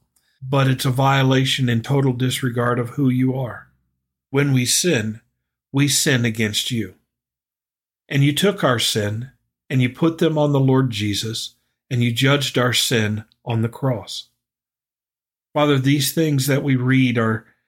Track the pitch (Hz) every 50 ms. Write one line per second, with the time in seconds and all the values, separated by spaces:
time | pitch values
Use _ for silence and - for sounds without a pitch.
0 | _ _ _ _ _ _ _ - 135 131 139 139 135 135 127 131 - 143 123 131
1 | 135 135 135 135 135 131 131 131 131 131 - - 131 120 117 113 113 - 143 139
2 | 139 131 123 120 127 127 127 - - 127 117 123 120 120 123 123 120 117 - 147
3 | 139 127 123 127 127 131 127 135 131 110 98 - - _ _ _ _ _ _ _
4 | _ _ _ _ _ - - 139 143 143 135 127 123 117 - - - 180 156 117
5 | 107 110 107 113 _ _ _ _ _ _ _ _ _ - - 135 143 143 135 -
6 | - 156 135 120 120 117 110 113 113 104 104 - - - 127 113 101 92 92 _
7 | _ _ _ _ _ _ _ _ _ _ _ _ _ _ _ _ _ _ _ _
8 | _ - 151 139 139 143 147 147 190 202 196 196 - 139 123 110 - - - 117
9 | 104 104 104 113 123 - _ _ _ _ _ _ _ - - 131 127 123 131 -
10 | 170 165 165 - 175 160 156 151 147 147 143 135 135 131 131 131 135 123 107 101
11 | 107 104 101 95 - 110 117 - - - _ _ _ _ _ _ _ - 135 120
12 | 120 120 117 117 131 135 143 139 135 - - 131 123 123 117 - - - 131 113
13 | 107 104 107 107 110 _ _ _ - - 117 113 113 113 117 - - 131 123 101
14 | 92 - - - - _ _ _ _ _ _ _ _ _ _ _ _ _ _ _
15 | _ _ _ _ _ _ _ _ _ _ - 151 147 147 143 135 123 139 143 147
16 | 139 - - 165 160 156 147 135 127 139 135 139 139 143 131 123 123 127 131 131
17 | 131 123 113 120 113 110 110 110 - _ _ _ _